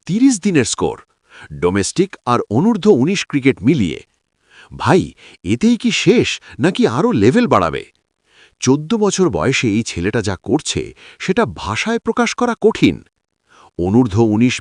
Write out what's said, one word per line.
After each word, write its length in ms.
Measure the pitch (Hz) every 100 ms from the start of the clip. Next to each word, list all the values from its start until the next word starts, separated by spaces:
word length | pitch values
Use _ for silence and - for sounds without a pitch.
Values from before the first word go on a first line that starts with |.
| -
তিরিশ 300 | 202 277 214
দিনের 260 | 202 160 110
স্কোর, 320 | - 80 - - _ _ - -
ডোমেস্টিক 580 | 73 85 98 92 - 190 - -
আর 140 | 120 -
অনূর্ধ্ব 400 | 104 208 214 208
উনিশ 300 | 151 143 202 -
ক্রিকেট 320 | 143 131 -
মিলিয়ে। 360 | 101 160 90 50 - _ _ _ _ - -
ভাই, 300 | 69 - 175 73 - - -
এতেই 340 | 85 117 226 233
কি 140 | 233
শেষ, 360 | - 165 233 - - - -
নাকি 280 | 151 - 202
আরও 220 | 117 233
লেভেল 360 | 165 101 202 220
বাড়াবে?" 360 | 117 82 67 - _ _ _ _ _ _ _
চোদ্দ 300 | 127 143 156 226
বছর 340 | 208 - 180
বয়সে 380 | 85 90 135 120
এই 160 | 107
ছেলেটা 380 | 117 - 90 120
যা 140 | 101 92
করছে, 460 | - 143 - - - - - -
সেটা 240 | - 190 139 78
ভাষায় 440 | - 110 214 233
প্রকাশ 300 | - - 254
করা 200 | - 240 226
কঠিন। 340 | 214 - 117 65 _ _ _ _ _ _ _ -
অনূর্ধ্ব 400 | 87 113 123 98
উনিশ 320 | 113 104 123 -